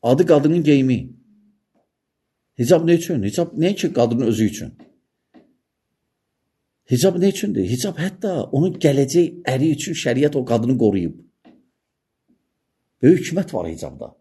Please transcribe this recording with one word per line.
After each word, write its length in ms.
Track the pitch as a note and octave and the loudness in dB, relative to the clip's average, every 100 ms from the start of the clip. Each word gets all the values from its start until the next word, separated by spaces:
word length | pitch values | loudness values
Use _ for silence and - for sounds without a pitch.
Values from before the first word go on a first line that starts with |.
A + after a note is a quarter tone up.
Adı 240 | A#2 C3 E3+ | 2 2 4
qadının 360 | D3+ D3 E3+ | 4 4 2
geyimi. 360 | D3 C#3+ C3 A#2 - - _ _ _ _ _ _ _ _ _ _ _ _ _ - | 2 2 2 -2 -4 -18 _ _ _ _ _ _ _ _ _ _ _ _ _ -6
Hicab 260 | B2 E3+ | 2 2
nə 120 | E3 E3+ | 4 0
üçün? 240 | E3+ D#3+ | 0 -4
Hicab 280 | G2 C3+ E3+ - | -4 -4 -6 -2
nə 180 | E3 G3+ | -2 0
ki, 160 | E3 | -4
qadının 360 | - A#2 A#2 A#2+ | 0 0 0 0
özü 200 | G#2+ G#2+ | 0 0
üçün? 200 | - E2 - - _ _ _ _ _ _ _ _ _ _ _ _ _ _ _ _ _ _ _ _ | -2 -14 -16 -20 _ _ _ _ _ _ _ _ _ _ _ _ _ _ _ _ _ _ _ _
Hicab 260 | B2+ F3+ F3 | 0 2 2
nə 80 | G3 | 0
üçündür? 340 | F#3+ G3+ - | 0 -4 -2
Hicab 340 | F#2 B2+ G3+ F3 | -2 -2 -4 -4
hətta 340 | F3+ - A3 E3+ - | -6 -6 -6 -4 -2
onun 240 | C#3 F3+ - | 0 0 2
gələcək 640 | D#3+ C#3 C3+ D#3+ E3+ - - | 2 2 2 2 0 -2 -4
əri 220 | B2+ D#3 C#3 | 0 0 0
üçün 200 | - D#3 | -4 -6
şəriət 400 | B2+ B2 D3 C#3+ | -2 0 0 0
o 60 | |
qadını 320 | B2 A#2 A#2 C3 | 0 0 0 2
qoruyub. 360 | A2 G2 E2+ - _ _ _ _ _ _ _ _ _ _ _ _ _ _ _ _ _ _ | 2 2 -4 -8 _ _ _ _ _ _ _ _ _ _ _ _ _ _ _ _ _ _
Böyük 200 | C3 F3 | 4 4
hikmət 320 | - E3 - | 2 -6 -4
var 140 | A2 E2+ | -6 -8
hicabda. 380 | E2 C#2 C#2 A1 _ | -10 -12 -14 -18 _